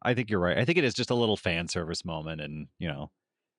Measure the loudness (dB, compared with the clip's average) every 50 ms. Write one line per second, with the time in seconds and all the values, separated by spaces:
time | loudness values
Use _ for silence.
0 | 0 0 0 0 0 0 2 2 4 4 4 2 2 4 4 4 4 2 2 0
1 | 0 0 2 2 4 2 2 2 0 -2 0 0 -2 -2 -2 -4 -4 -4 -6 -6
2 | -6 -6 -6 -6 -6 -6 -8 -6 -8 -8 -8 -10 -10 -12 _ _ -6 -4 -4 -6
3 | -8 -12 -12 _ _ _ _ _ _ _ _